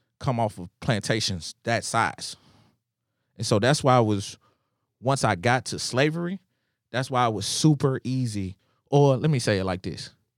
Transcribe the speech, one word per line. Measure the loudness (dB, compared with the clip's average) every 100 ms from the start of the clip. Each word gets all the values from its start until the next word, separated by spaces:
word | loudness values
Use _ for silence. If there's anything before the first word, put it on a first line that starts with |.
| _ -10
come | -4 -2
off | -2 -4
of | -16 -10
plantations | -4 -4 -2 -2 -2 -6 -10 -10
that | -4 -4
size. | -2 0 0 -2 -12 -14 _ _ _ _ _ _ _ _ _ -8
And | 0
so | 2
that's | 2 2
why | 4 4
I |
was, | 4 0 -4 -12 _ _ _ _ _ _
once | -2 0
I | 0 2
got | 2 0 -2
to | -8
slavery, | -4 0 0 0 -6 -8 _ _ _ _ _
that's | -6 -2
why | 0 0
it |
was | 0
super | -4 2 4 4 2 -2
easy. | -4 -2 -2 -4 -8 -10 _ _ 0
Or | 4 4 4
let | 2
me | 0
say | 2 0
it |
like | 0 -4
this. | -6 -10 -12 _ _